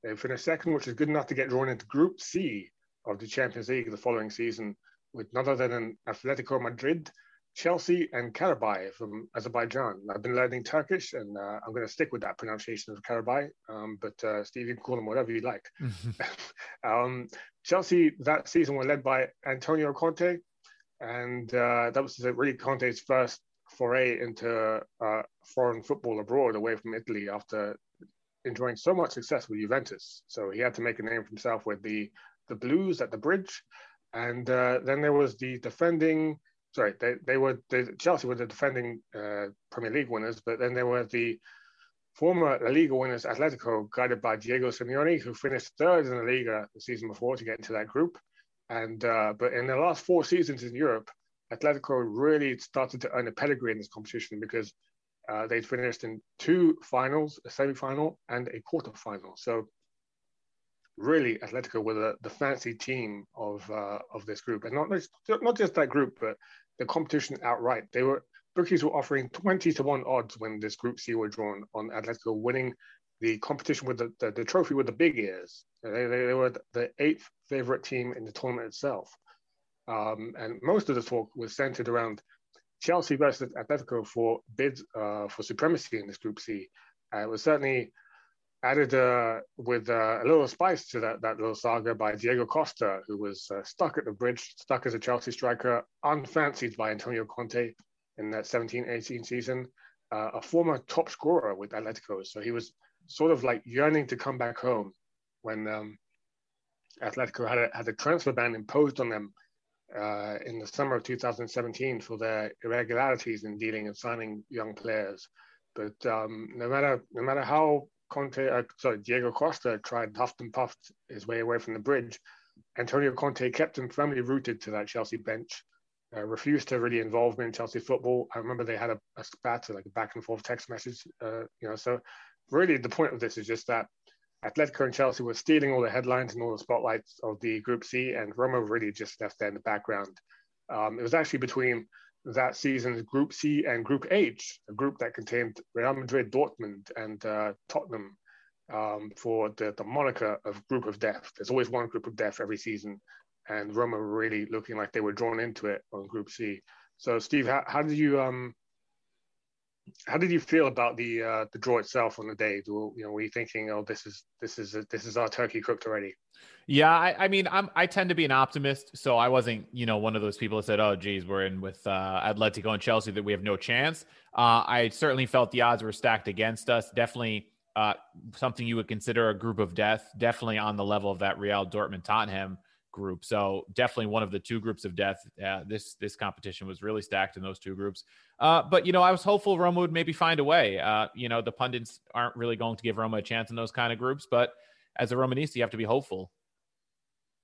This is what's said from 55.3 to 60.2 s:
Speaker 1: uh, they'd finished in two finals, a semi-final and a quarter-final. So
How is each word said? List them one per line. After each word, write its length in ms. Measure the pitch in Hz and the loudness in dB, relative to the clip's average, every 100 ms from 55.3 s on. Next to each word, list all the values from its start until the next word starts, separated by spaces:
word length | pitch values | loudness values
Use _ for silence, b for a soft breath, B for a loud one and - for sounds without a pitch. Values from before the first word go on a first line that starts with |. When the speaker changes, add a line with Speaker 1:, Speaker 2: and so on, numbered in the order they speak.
Speaker 1:
uh, 140 | 107 113 | -6 -2
they'd 200 | 117 113 | -2 -2
finished 380 | 123 123 113 | -2 -2 -4
in 160 | 117 110 _ _ | -10 -12 _ _
two 380 | - 180 165 156 | 2 6 6 4
finals, 580 | - 127 131 151 151 - - | 0 0 2 2 0 -6 -12
a 40 | |
semi-final 680 | - 139 131 135 139 156 - - | -2 0 0 -4 0 -2 -4 -6
and 200 | 120 123 | -6 -6
a 120 | - | -10
quarter-final. 720 | - 165 113 - 110 101 92 - | -4 -4 -4 -12 -10 -10 -12 -8
So 280 | - 113 107 _ _ _ _ _ | -4 -4 -4 _ _ _ _ _